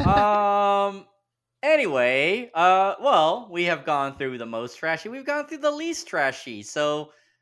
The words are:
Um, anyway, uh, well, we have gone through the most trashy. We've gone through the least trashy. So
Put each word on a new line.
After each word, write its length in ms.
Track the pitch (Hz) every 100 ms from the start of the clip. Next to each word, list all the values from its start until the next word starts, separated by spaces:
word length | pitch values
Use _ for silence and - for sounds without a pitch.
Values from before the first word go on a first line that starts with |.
| 185
Um, 1000 | 202 208 208 202 202 202 202 202 196 - _ _ _ _ _
anyway, 880 | 285 311 214 131 123 131 156 220 240
uh, 400 | 160 180 190 196 -
well, 460 | 262 202 156 220 220
we 140 | 175
have 200 | 175 160
gone 320 | - 143 139 135
through 220 | 135 123
the 80 | 117
most 320 | 113 120 -
trashy. 300 | 160 160 220
We've 180 | 262 269
gone 200 | 294 294
through 120 | 311
the 120 | 294
least 360 | 294 330 320 -
trashy. 560 | 170 135 127 131 104
So 480 | 104 151 151 151 151 _ _ _